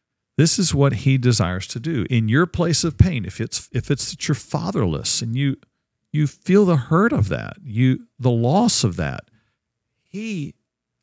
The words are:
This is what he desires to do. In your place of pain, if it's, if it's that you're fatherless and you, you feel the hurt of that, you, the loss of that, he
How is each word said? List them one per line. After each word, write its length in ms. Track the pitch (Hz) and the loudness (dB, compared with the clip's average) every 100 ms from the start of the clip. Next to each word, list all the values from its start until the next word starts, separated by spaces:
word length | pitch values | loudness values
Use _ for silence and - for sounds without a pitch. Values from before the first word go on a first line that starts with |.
| _ _ _ - | _ _ _ 0
This 200 | 165 - | 2 2
is 160 | 180 | 0
what 200 | 139 139 | 2 2
he 240 | 107 135 131 | 2 0 2
desires 480 | 123 110 90 92 - | 2 2 0 -2 -8
to 100 | 127 | -10
do. 260 | 143 143 82 | -6 -4 0
In 220 | 120 110 | 0 2
your 160 | 131 180 | 2 0
place 360 | - 165 151 | 0 0 0
of 120 | 165 - | -2 4
pain, 300 | 180 147 90 | 2 2 -8
if 120 | - | -8
it's, 300 | 113 - - | -8 -8 -6
if 200 | 113 - | -8 -4
it's 200 | 123 - | -4 -4
that 160 | - - | -6 -4
you're 80 | |
fatherless 840 | 139 - 151 180 190 92 73 - - | -4 -4 -6 -4 -2 -2 -2 -4 -4
and 160 | 117 123 | -4 -2
you, 220 | 139 135 _ _ _ _ _ | -2 -4 _ _ _ _ _
you 140 | 147 147 | -2 -2
feel 380 | - - 196 | -4 2 4
the 120 | 190 156 | 6 2
hurt 360 | 113 165 226 | 2 2 4
of 160 | 285 95 | 2 0
that, 300 | 62 53 - | -2 -6 -14
you, 440 | 131 107 131 131 - - | -8 0 2 2 -6 -2
the 120 | 127 | 0
loss 520 | 117 120 180 240 - | 2 2 2 2 2
of 140 | 104 85 | 0 -2
that, 320 | 73 - - _ _ _ _ _ _ _ | -6 -6 -14 _ _ _ _ _ _ _
he 520 | _ 190 226 190 139 - _ _ _ _ | _ -10 -8 -6 -8 -12 _ _ _ _